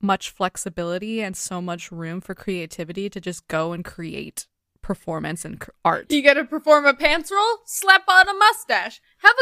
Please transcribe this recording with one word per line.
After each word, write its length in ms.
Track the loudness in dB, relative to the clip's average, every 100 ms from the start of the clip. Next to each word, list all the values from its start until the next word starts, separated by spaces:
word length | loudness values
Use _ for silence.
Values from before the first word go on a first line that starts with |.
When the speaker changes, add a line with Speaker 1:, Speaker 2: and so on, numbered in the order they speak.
Speaker 1:
much 300 | -2 -2 -4
flexibility 920 | -6 -6 -6 -10 -8 -6 -6 -6 -6
and 160 | -6 -8
so 240 | -8 -8
much 300 | -8 -8 -10
room 300 | -12 -8 -10
for 120 | -10 -10
creativity 720 | -6 -6 -8 -10 -10 -8 -8
to 100 | -8
just 280 | -10 -10 -6
go 240 | -4 -4
and 120 | -6
create 640 | -10 -12 -12 -10 -12 -14 -16 _ _ _
performance 640 | -8 -8 -6 -6 -6 -8
and 140 | -10 -14
cr-, 120 | -18 _
art. 280 | 0 0 0
Speaker 2:
You 100 | 4
gotta 220 | 4 4
perform 420 | 0 -4 4 6 6
a 80 |
pants 380 | 2 0 0 -2
roll? 260 | 0 0 -2
Slap 380 | -8 -4 4 4 6
on 220 | 6 6
a 60 |
mustache. 640 | 4 4 2 -2 -2 -4 -12 _ _
Have 120 | 4 4